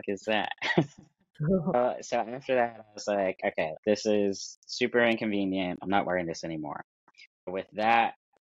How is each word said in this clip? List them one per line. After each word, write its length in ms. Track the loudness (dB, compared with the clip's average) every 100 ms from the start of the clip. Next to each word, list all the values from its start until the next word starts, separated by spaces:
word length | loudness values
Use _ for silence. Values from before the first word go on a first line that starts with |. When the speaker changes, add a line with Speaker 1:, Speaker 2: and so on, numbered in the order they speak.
| -8
Speaker 1:
is 160 | -6 -2
that?" 240 | -2 -2 -4 -2 2
<laughs> 120 | 0 -2 -20 _ _ -6
Speaker 2:
<laughs> 340 | 0 0 2
Speaker 1:
Uh, 200 | 2 2 -2
so 180 | -4 -4
after 360 | -2 -6 -2
that, 220 | 2 2 -2
I 160 | -18
was 140 | -10 -2
like, 320 | 2 2 0
"Okay, 280 | -2 0 -2 -2
this 220 | 0 2 4
is 500 | 4 2 0 -8 -16 -12
super 340 | -2 0 4
inconvenient. 800 | 4 2 0 0 0 0 -2 -4
I'm 60 | 0
not 180 | 0 2
wearing 200 | -2 -2
this 180 | -6
anymore." 360 | -8 -8 -8 -10 -14 _ _ _ -20 _ -10
With 180 | -8 -8
that, 420 | -2 2 4 4 -2 _ _